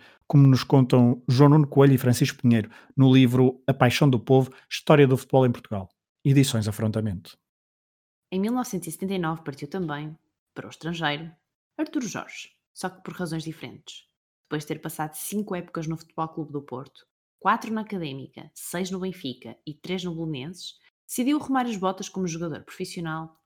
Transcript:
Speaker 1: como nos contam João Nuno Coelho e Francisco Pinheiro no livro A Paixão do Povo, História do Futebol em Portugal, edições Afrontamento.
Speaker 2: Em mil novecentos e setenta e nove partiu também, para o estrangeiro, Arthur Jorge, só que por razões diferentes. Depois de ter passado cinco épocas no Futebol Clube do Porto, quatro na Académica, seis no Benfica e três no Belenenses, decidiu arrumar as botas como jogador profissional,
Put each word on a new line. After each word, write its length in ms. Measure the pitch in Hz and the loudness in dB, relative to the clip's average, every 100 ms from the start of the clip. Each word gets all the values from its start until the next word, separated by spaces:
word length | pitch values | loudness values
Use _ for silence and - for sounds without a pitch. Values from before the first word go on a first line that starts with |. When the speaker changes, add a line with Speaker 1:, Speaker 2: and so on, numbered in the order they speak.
| - _ - | -18 _ 2
Speaker 1:
como 220 | 143 139 | 6 6
nos 160 | 127 | 6
contam 580 | - 139 123 127 120 123 - | 4 2 4 4 4 2 0
João 220 | 123 143 | 6 6
Nuno 180 | 156 143 | 6 4
Coelho 280 | 139 139 127 | 6 6 6
e 20 | |
Francisco 440 | 123 120 139 - | 2 0 0 0
Pinheiro 300 | 123 117 104 - _ - | 2 2 0 -10 _ 2
no 180 | 131 | 6
livro 480 | 131 127 123 127 - - | 6 6 4 2 2 -4
A 60 | |
Paixão 360 | 135 127 - 147 | 2 2 4 2
do 80 | 123 | 2
Povo, 320 | 104 135 127 - - | 4 2 2 -6 -14
História 360 | - - 156 135 | -8 4 6 6
do 120 | 131 | 4
Futebol 280 | - 135 127 | 2 2 2
em 60 | |
Portugal, 380 | 120 - 104 92 _ _ _ | 0 -6 -10 -10 _ _ _
edições 460 | 143 139 135 113 107 | 2 4 2 0 -4
Afrontamento. 680 | 104 110 110 110 87 - - _ _ _ _ _ _ _ _ - | -4 -4 -2 -4 -6 -12 -20 _ _ _ _ _ _ _ _ -10
Speaker 2:
Em 80 | 185 | -4
mil 140 | 208 | -2
novecentos 340 | 254 247 185 160 | -2 -4 -6 -8
e 40 | |
setenta 200 | 151 190 | -8 -6
e 60 | 196 | -4
nove 240 | 165 160 | -4 -6
partiu 240 | 156 135 147 | -10 -12 -10
também, 500 | 190 165 147 151 156 _ _ _ | -8 -6 -8 -10 -16 _ _ _
para 140 | - 107 | -18 -18
o 20 | |
estrangeiro, 600 | - 156 165 156 147 165 - _ _ _ - | -12 -10 -4 -4 -4 -8 -18 _ _ _ -10
Arthur 260 | 311 302 | -6 -6
Jorge, 480 | 220 - - - - _ _ | -6 -8 -12 -16 -20 _ _
só 160 | - 185 | -12 -12
que 140 | 185 | -10
por 100 | - | -16
razões 300 | - 175 160 | -10 -8 -6
diferentes. 640 | 156 156 123 - - - _ _ _ _ - | -8 -12 -16 -18 -20 -20 _ _ _ _ -10
Depois 180 | 151 | -8
de 40 | 147 | -8
ter 120 | 156 | -10
passado 360 | 160 - 156 - | -10 -8 -10 -10
cinco 380 | - 208 208 | -8 -8 -6
épocas 320 | 180 175 - 160 | -8 -8 -10 -8
no 100 | 160 | -8
Futebol 320 | - - 160 | -10 -8 -8
Clube 240 | 165 143 | -8 -10
do 80 | 143 | -10
Porto, 440 | 139 123 139 _ _ _ _ _ | -10 -14 -14 _ _ _ _ _
quatro 340 | 190 233 214 | -2 -2 -2
na 80 | 220 | -8
Académica, 680 | 214 196 156 135 131 - 151 | -8 -8 -8 -10 -14 -20 -20
seis 360 | - - 175 185 | -18 -10 -8 -6
no 100 | 185 | -6
Benfica 580 | 190 180 135 120 117 - - | -8 -10 -12 -12 -16 -18 -18
e 60 | |
três 300 | 147 170 185 | -16 -10 -8
no 120 | 175 165 | -8 -8
Belenenses, 640 | 160 143 143 175 - - _ _ - | -8 -8 -10 -14 -18 -20 _ _ -14
decidiu 320 | - 247 294 | -6 -2 -4
arrumar 260 | - 269 240 | -2 -4 -2
as 100 | 208 | -4
botas 320 | 185 196 196 | -4 -6 -10
como 180 | 190 180 | -6 -6
jogador 360 | 160 170 147 | -6 -8 -10
profissional, 720 | - - 185 190 165 160 160 _ | -14 -12 -12 -10 -8 -8 -12 _